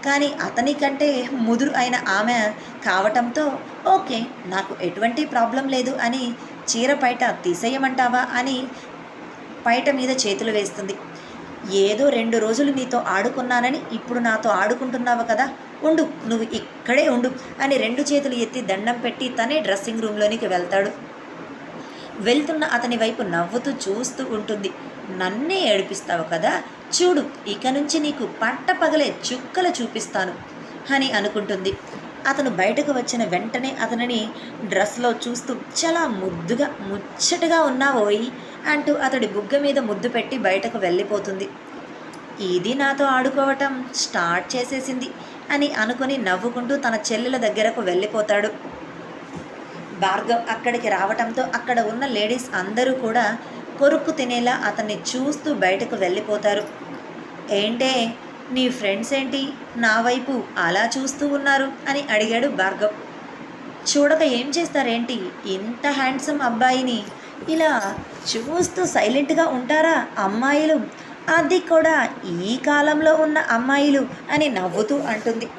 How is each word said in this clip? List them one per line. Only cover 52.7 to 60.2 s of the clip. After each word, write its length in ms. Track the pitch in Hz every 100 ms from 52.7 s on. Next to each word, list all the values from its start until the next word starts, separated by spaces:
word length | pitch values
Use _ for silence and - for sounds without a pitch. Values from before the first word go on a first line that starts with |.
| 214 262
కూడా 440 | 262 233 226 214 233 - - - -
కొరుక్కు 320 | 277 302 -
తినేలా 440 | - 247 240 240
అతన్ని 440 | 254 214 - 214 208
చూస్తూ 540 | - 254 269 294 311
బయటకు 420 | 247 185 190 233 220
వెళ్ళిపోతారు. 680 | 185 190 208 208 208 208 208 - - - - - - - -
"ఏంటే, 600 | 202 214 233 262 254 226 233 - - -
నీ 160 | 254 254
ఫ్రెండ్స్ 440 | 247 208 196 226
ఏంటి 360 | 277 269 269 269 - - 240
నా 240 | 233 220
వైపు 420 | 233 254